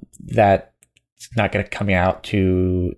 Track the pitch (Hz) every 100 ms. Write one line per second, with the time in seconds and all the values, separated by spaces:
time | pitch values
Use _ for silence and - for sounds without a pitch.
0 | - - - 117 101 98 - _ _ _
1 | _ - - 117 101 101 98 - 101 92
2 | 92 - - 104 92 92 92 90 90